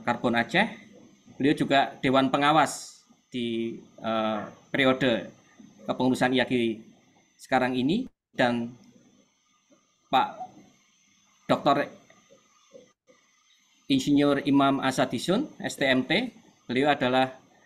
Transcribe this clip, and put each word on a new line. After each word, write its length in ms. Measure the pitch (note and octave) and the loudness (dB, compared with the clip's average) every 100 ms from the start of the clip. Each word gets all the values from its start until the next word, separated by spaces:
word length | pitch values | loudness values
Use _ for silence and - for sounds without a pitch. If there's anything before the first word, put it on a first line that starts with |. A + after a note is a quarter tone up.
| - | -6
Karbon 320 | A#2 - A#2 | -2 0 0
Aceh. 320 | A#2 E3+ A3 - - - - _ - | 0 -2 -2 -6 -20 -20 -20 _ -18
Beliau 240 | - C#3 D#3 | -2 0 0
juga 400 | B2+ C#3 B2+ - | 2 2 0 -2
Dewan 320 | C#3 C3 C3 | 0 2 2
Pengawas 720 | C#3+ C#3+ D#3 C3+ - - - _ _ _ | 2 2 4 2 -2 -14 -20 _ _ _
di, 480 | B2+ A#2 A2+ A2+ A2+ | -8 -4 -4 -4 -8
eh, 580 | - - A2+ A2+ A2 G#2+ - - _ | -16 -10 -4 -2 -2 -4 -8 -16 _
periode 560 | C3+ C3+ F3 C3 A2 - - _ - - - - | 2 2 2 2 0 -4 -16 _ -20 -20 -12 -6
kepengurusan 480 | A#2+ B2+ A#2+ B2+ B2+ | -2 0 2 2 2
iagi 400 | A#2 B2 A#2 A2 - _ _ _ _ | 2 0 0 -4 -12 _ _ _ _
sekarang 400 | _ - B2+ B2+ | _ -4 -2 0
ini. 320 | B2 C3 A3 C4 _ _ | 0 0 -2 -4 _ _
Dan 400 | - B2 A#2+ A#2+ - - _ _ _ _ _ _ _ _ _ _ _ _ | -2 0 0 -4 -10 -20 _ _ _ _ _ _ _ _ _ _ _ _
Pak 320 | C3 G#2+ - - - - _ _ _ _ _ _ _ - | 0 0 -6 -16 -18 -20 _ _ _ _ _ _ _ -4
Doktor 560 | B2+ - C#3+ - - _ _ _ _ _ _ _ - - _ _ _ _ _ _ _ _ _ | 0 2 0 -2 -10 _ _ _ _ _ _ _ -20 -20 _ _ _ _ _ _ _ _ _
Insinyur 640 | - C3+ C3+ C#3+ C#3+ C#3 C#3+ | -2 0 2 2 4 2 2
Imam 320 | C#3 C#3 C#3 | 2 2 2
Asadisun, 640 | C3+ C3 B2+ A#2+ - G3+ D4+ - | -2 -2 -2 -2 -2 -2 -2 -8
S 160 | - - | -10 -2
T 80 | |
M 240 | C3+ C3 B2+ | 0 0 0
T, 240 | E3+ B3+ - _ _ | -2 -4 -10 _ _
beliau 240 | - B2 D3 | -4 0 2
adalah, 480 | C#3+ B2+ B2+ C3 - _ _ | 2 2 2 0 -4 _ _